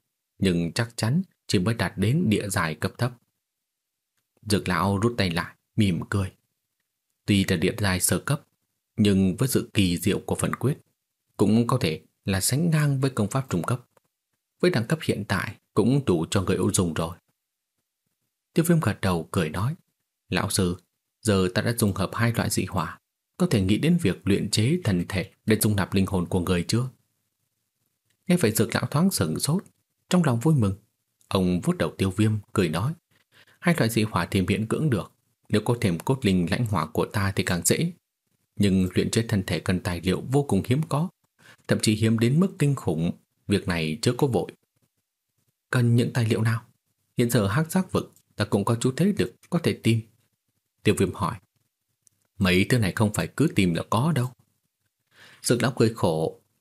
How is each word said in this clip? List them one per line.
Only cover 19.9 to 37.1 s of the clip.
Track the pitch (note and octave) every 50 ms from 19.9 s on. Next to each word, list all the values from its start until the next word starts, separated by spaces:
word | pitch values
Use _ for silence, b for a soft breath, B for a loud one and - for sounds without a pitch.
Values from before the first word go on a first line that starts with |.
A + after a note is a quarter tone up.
| _ _ _ _ _ _ _ -
"Lão | F#2 F2+ - G2
sư, | - - F#2+ F2+ F2+ - _ _ _ _ _ _ _ _
giờ | - G#2+ G2+ G2 F#2+ F2+ -
ta | G#2
đã | G#2 G#2+ A#2
dung | A#2 - G2+ F#2+
hợp | - F#2+ - -
hai | - A#2 A#2 A2+
loại | - F#2 -
dị | - - F#2+
hỏa, | F2+ - G2 D#2 E2+ - - _ _ _ _ _ _ _ -
có | F3+ F3+
thể | - A2
nghĩ | F#2 F#2 G#2+ -
đến | - D3+ F3 E3+
việc | - G2 F2 - - F#2
luyện | G2 F2 - G2
chế | - - G#2+ A#2+ D#3+ F3+ -
thần | - G2+ F2 F2 -
thể | - F#2 - - _ _ -
để | - A2 G#2
dung | - A2+ A2
nạp | G2 F#2 - -
linh | G2 F#2+
hồn | F2+ G2 F#2 F2 E2+
của | - F#2+
người | E2+ F#2 F#2 F2 E2+ -
chưa?" | - A2+ B2+ C3 - _ _ _ _ _ _ _ _ _ _ _ _ _ _ _ _ _ _ _ _ _ _ _ _ _ _ -
Nghe | F3 E3+
vậy | - A2
Dược | G#2 - A2+ F#2 -
lão | - -
thoáng | A#2+ - C#3+ E3+ G3
sửng | - - F#2+ D#2 D#2 -
sốt, | - - D3+ G3 - - _ _ _ _ _ _ _ -
trong | - F3+ E3+
lòng | D3 A#2+ A#2
vui | A#2+ D#3+ D#3+
mừng. | C#3 A2 G2 F#2+ - _ _ _ _ _ _ _ _ _ -
Ông | - G2 F#2 F2+ F2+ F2
vuốt | E2+ E3 F3 -
đầu | F2 D#2 - -
Tiêu | G2 G2
Viêm, | F#2 - G#2+ A2 G#2+ G#2+ - _ -
cười | A2+ F#2+ E2
nói: | D#2 E2+ G2 C#3 E3 - _ _ b b b b b b b b b b
"Hai | b F3+ E3+ -
loại | B2+ A2+
dị | A#2 A#2+ G#2+
hỏa | G#2+ - F#2 E2+
thì | F2 - G2+
miễn | F#2 F2+ G2+ F#2 A2
cưỡng | A#2 - - E3 D#3+
được, | B2 F#2 D#2+ - _ _ _ _ _ _ _ -
nếu | - G#2 -
có | - A#2+ B2
thêm | - G2+ F2 E2
cốt | - - C3+ C3 -
linh | G#2 F#2+ F#2 F2 E2
lãnh | F#2 - B2
hỏa | G#2+ G2+ F2 D#2
của | - - - E2+
ta | -